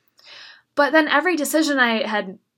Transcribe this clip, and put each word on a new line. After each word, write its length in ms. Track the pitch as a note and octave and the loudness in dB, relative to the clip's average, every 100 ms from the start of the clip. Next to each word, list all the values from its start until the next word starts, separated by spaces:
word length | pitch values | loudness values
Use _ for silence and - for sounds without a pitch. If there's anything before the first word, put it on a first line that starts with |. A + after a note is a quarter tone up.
| _ _ - - - - _ - | _ _ -20 -20 -20 -20 _ -2
But 160 | C#4+ | 2
then 160 | D#4 D4+ | 2 2
every 300 | C#4+ E4+ D#4+ | 0 0 -2
decision 420 | C#4 D#4 C#4+ C#4 | -2 0 0 2
I 260 | A#3+ A3 G#3+ | 0 0 -2
had 340 | G#3+ F#3+ - _ | -4 -6 -14 _